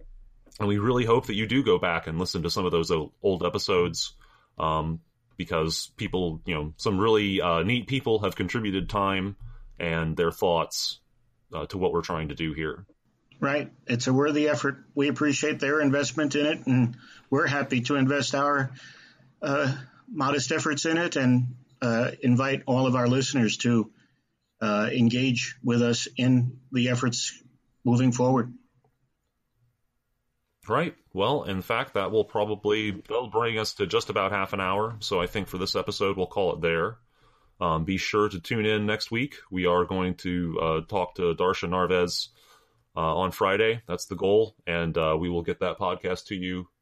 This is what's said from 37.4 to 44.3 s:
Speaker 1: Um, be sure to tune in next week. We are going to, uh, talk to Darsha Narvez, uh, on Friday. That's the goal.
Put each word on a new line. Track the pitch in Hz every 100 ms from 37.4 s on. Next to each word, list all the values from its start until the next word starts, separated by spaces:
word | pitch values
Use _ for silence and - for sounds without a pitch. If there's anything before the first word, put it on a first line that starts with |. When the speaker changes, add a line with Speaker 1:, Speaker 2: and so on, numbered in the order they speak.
| _ -
Speaker 1:
Um, | 87 80
be | 80 95
sure | - 107 104
to | 95
tune | - 117 107
in | 107 104
next | 110 -
week. | 117 143 - -
We | 92 87
are | 90
going | 87 95 90 90
to, | 92 90 85 80
uh, | 82 80 80
talk | 101 90 -
to | 87 80
Darsha | 90 95 87
Narvez, | 92 90 90 87 - - _ _ - _ _ _ -
uh, | 80 80
on | 92
Friday. | - 98 101 110 117 -
That's | 90 -
the | 92
goal. | 95